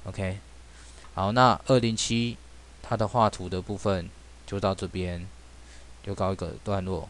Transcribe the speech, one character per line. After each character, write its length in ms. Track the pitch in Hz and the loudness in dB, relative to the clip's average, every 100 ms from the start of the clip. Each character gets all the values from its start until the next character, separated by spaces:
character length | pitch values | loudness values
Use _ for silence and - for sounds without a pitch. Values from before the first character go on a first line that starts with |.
OK， 340 | 104 95 95 95 - - - - - - - - | -8 -4 -4 -4 -10 -20 -20 -20 -18 -18 -12 -2
好， 160 | 95 | 2
那 280 | 117 127 107 - | 8 8 8 4
二 140 | 131 | 4
零 180 | 117 110 | 4 0
七 400 | - 117 117 110 - - - - | 0 0 0 -4 -12 -18 -18 -16
它 120 | - 113 | -4 0
的 120 | 104 | 2
画 200 | 123 107 | 6 4
图 220 | - 90 | 4 -4
的 100 | 90 | -4
部 160 | 95 101 | -4 -2
分 320 | 104 95 87 - - - - | 2 0 0 -12 -20 -18 -6
就 140 | 98 | 0
到 160 | 98 95 | 0 0
这 120 | 92 | -2
边， 400 | 92 90 87 95 - - - - - - - | -4 -4 -4 -8 -14 -18 -20 -18 -18 -18 -14
就 100 | - | -8
告 180 | 98 95 | -2 0
一 40 | 95 | 0
个 180 | 85 58 | -4 -6
段 220 | - 98 92 | -2 -2 0
落。 240 | 92 - | -4 -6